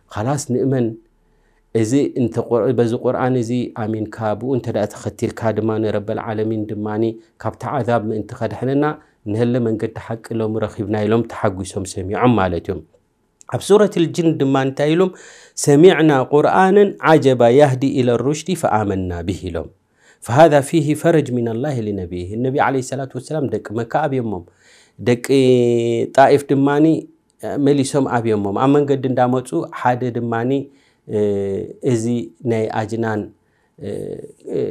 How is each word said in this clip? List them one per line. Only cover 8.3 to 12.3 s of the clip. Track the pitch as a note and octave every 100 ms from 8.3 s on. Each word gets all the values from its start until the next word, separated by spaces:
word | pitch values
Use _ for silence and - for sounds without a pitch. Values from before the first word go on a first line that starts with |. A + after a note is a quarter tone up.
ኸድሕነና | A#2+ A2+ G#2 B2+ C#3 D3+ D3+ _ _ G#2+
ንህለ | G#2+ A#2+ B2
መንገዲ | A2+ G#2+ A2 -
ሓቂ | - A#2 -
ሎም | A#2 A2 G#2+
ረኺብና | G#2+ - G2+ G#2+
ኢሎም | G#2+ A2+
ተሓጒሶም | A2+ - A2 F#2 F#2 G2+ F#2
ሰሚዖም | - F#2 G2+ B2